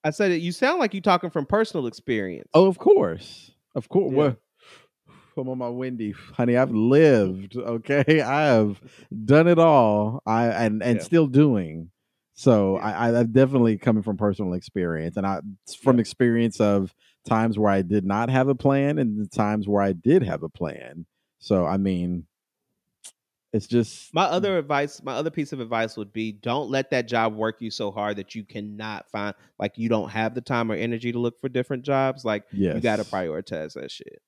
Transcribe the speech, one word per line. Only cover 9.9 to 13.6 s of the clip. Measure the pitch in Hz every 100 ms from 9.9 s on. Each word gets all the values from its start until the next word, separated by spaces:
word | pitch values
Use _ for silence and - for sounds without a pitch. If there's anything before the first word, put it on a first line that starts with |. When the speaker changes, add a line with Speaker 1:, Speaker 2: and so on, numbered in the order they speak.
| 104 107 127 -
Speaker 2:
I, | 113 117
and, | 101 113 107
and | 120 113
Speaker 1:
Yeah. |
Speaker 2:
still | - 165 147
doing. | 127 151 110 82 80 82 _ _ _ _
So | - 135 110 98 95
Speaker 1:
Yeah. | 107
Speaker 2:
I, | 90 117
I, | 117
I'm | 117
definitely | 117 131 135